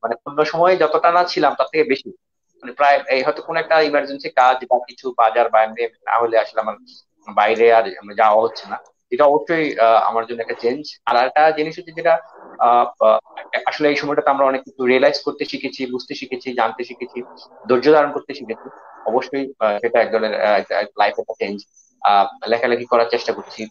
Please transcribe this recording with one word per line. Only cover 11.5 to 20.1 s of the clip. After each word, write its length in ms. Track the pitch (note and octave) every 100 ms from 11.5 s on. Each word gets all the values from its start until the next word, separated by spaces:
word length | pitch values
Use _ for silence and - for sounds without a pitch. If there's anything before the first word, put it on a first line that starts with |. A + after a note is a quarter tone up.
জিনিস 260 | D3+ D#3 D#3+
হচ্ছে 140 | E3+
যেটা, 260 | D#3+ E3 D#3+ - - - -
আহ, 460 | A#2+ A#2+ A#2+ - A2
আহ, 140 | A2 _ - - A#2+ -
আসলে 240 | - D3+
এই 60 | C#3+
সময়টাতে 340 | D3 D3+ -
আমরা 160 | C#3 C#3
অনেক 180 | C3+
কিছু 220 | - - B2+
realize 380 | B2+ C#3+ D3
করতে 220 | - C#3+ D3
শিখেছি, 400 | C#3 C3+ - B2+
বুঝতে 300 | B2 - C#3
শিখেছি, 380 | C3 B2 C3
জানতে 300 | A#2+ A2+ A2+
শিখেছি, 380 | A#2+ B2+ A#2+ B2 B2 - - - A2
ধৈর্য 220 | B2 B2+
ধারণ 200 | D3+ C#3+
করতে 220 | C#3 -
শিখেছি। 360 | C#3 A2+ A2 - - - - -
অবশ্যই, 480 | A#2 - C#3 C3+ -
আহ, 200 | G#2+ G#2
সেটা 220 | A#2 A#2
এক 100 | G#2